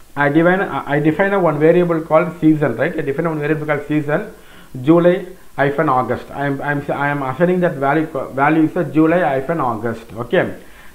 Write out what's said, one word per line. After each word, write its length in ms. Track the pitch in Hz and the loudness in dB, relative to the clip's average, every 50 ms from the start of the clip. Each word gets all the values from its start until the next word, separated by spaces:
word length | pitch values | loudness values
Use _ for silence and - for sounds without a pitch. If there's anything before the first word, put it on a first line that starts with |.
| - - - | -20 -8 -2
I 120 | 139 147 139 | 0 0 2
define, 320 | 143 165 165 175 185 196 | 4 4 4 4 4 2
I 380 | 190 - 139 131 - - 143 147 | 0 -2 -4 -6 -4 -2 0 0
define 340 | 147 156 156 202 196 196 | 2 2 2 2 0 0
a 60 | 202 196 | 2 2
one 220 | 175 160 147 147 | 2 2 2 4
variable 400 | 151 165 175 180 180 170 165 156 | 4 4 4 4 2 2 0 -2
called 400 | 156 - 156 160 170 170 - - | 0 2 2 2 2 0 -2 2
season, 360 | 156 156 156 147 151 123 110 | 2 2 4 4 0 -2 -2
right? 220 | 123 139 180 175 160 | -2 -4 -4 -4 -4
I 20 | |
define 260 | 143 139 131 170 165 | -4 -4 -4 -2 -2
one 120 | 165 156 151 | -4 -4 -2
variable 260 | 147 151 156 151 151 | -2 -2 -2 -2 -2
called 220 | 151 147 143 - | -4 -4 -4 -2
season, 460 | - 151 151 139 147 151 190 220 - - - - - - - - - - 127 | -2 -2 -2 -2 -2 -2 -4 -4 -8 -14 -20 -20 -20 -20 -20 -18 -14 -12 -2
July 440 | 123 151 170 175 175 175 180 190 - - - - - - - | 2 4 4 6 6 4 2 2 -2 -10 -16 -18 -20 -8 -4
hyphen 320 | 135 139 143 143 165 156 143 | -2 -2 0 0 0 0 2
August. 420 | 127 127 123 113 117 - - - | 0 0 0 -2 -4 -6 -8 -10
I 140 | - 127 143 | -8 -6 -4
am, 140 | 143 139 135 | -4 -4 -4
I 120 | 135 143 | -4 -4
am, 120 | 147 143 139 - | -4 -4 -4 -4
I 180 | 131 131 143 143 | -4 -2 -2 -2
am 140 | 147 143 | -2 -2
assigning 380 | 135 127 131 - 175 175 185 180 | -4 -4 -2 0 2 2 2 2
that 140 | 175 160 143 | 0 0 0
value, 320 | 135 139 139 151 160 156 | 0 0 0 2 0 0
value 580 | - - 131 - - 123 135 139 151 160 160 156 | -2 -4 -8 -8 -6 -2 0 2 4 4 4 2
is 120 | 156 - | 2 2
a 80 | 180 160 | -2 -2
July 360 | 135 131 156 160 160 170 180 | 0 2 2 4 4 4 2
hyphen 400 | 175 147 135 131 131 170 170 160 | 2 0 0 -2 -2 -2 -2 -2
August. 520 | 135 120 110 104 113 117 110 - - - 95 | -2 -2 -2 -4 -4 -6 -6 -8 -12 -12 -12
Okay, 440 | 113 117 - 185 165 123 98 95 - - - - - - - | -10 -6 -2 0 0 0 0 -4 -10 -16 -20 -20 -20 -20 -18